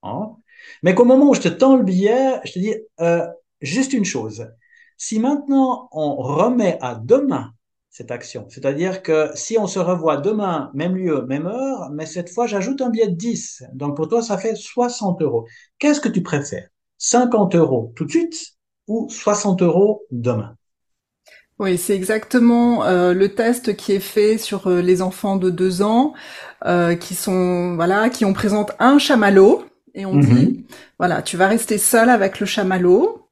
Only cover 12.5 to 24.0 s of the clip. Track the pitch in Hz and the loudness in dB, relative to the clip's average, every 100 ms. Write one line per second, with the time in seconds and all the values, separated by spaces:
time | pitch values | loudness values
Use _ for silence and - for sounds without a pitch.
12.5 | 202 190 269 254 226 214 170 226 226 - | -2 -4 -4 -4 0 -2 -2 -6 -6 -8
13.5 | - 127 131 147 147 156 233 226 190 226 | -18 -18 -10 -8 -6 -2 -2 -2 -4 -4
14.5 | 214 - - 240 240 202 175 151 117 113 | -6 -8 -4 -4 -2 -4 -2 -2 -2 -6
15.5 | - _ _ 294 294 220 190 170 147 143 | -20 _ _ -2 0 -2 -4 -2 -6 -6
16.5 | - - _ _ _ - 247 247 233 185 | -12 -14 _ _ _ 0 2 2 2 2
17.5 | 170 156 127 113 - 143 330 339 - - | 2 2 0 -4 -10 -4 -2 -2 -8 -16
18.5 | _ _ _ - 220 - - - 208 202 | _ _ _ -6 -6 -6 -6 -2 0 0
19.5 | 180 175 165 202 208 - 123 117 110 107 | 2 2 4 2 0 -6 -6 -2 -4 -6
20.5 | - _ _ _ _ _ _ _ - _ | -14 _ _ _ _ _ _ _ -20 _
21.5 | _ 196 180 - 196 185 220 - 247 233 | _ -2 -2 0 -2 0 -4 0 2 4
22.5 | 240 240 233 - 180 180 180 196 196 226 | 4 2 0 0 2 2 2 0 0 -2
23.5 | 247 240 208 - 196 | -2 -4 -6 -2 -4